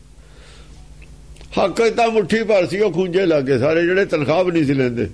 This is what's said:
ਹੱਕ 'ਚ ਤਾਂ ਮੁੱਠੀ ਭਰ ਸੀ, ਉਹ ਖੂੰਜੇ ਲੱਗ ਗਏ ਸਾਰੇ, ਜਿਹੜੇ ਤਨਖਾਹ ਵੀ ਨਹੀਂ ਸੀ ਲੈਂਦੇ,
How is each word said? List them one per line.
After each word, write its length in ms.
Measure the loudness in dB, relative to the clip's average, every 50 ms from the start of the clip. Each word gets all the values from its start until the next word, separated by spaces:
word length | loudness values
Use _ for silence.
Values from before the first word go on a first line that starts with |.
| -20 -20 -20 -20 -20 -20 -20 -20 -20 -20 -20 -20 -20 -20 -20 -20 -20 -20 -20 -20 -20 -20 -20 -20 -20 -20 -20 -20 -20 -8 -4 -2 -2
ਹੱਕ 260 | -2 0 0 0 0
'ਚ 40 | 2
ਤਾਂ 140 | 0 0
ਮੁੱਠੀ 360 | 2 2 0 0 0 -2 0 2
ਭਰ 240 | 2 2 2 2
ਸੀ, 120 | 0 0 -2
ਉਹ 120 | -2 0
ਖੂੰਜੇ 340 | 0 -2 -4 0 0 0 2
ਲੱਗ 180 | 2 2 0 2
ਗਏ 140 | 0 0
ਸਾਰੇ, 240 | 0 2 0 2 2 0
ਜਿਹੜੇ 200 | 2 2 0 0
ਤਨਖਾਹ 380 | 0 -2 -2 0 0 0 0 0
ਵੀ 80 | 0
ਨਹੀਂ 140 | 0 0 0
ਸੀ 80 | 0 0
ਲੈਂਦੇ, 360 | 0 0 -2 -2 -4 -6 -6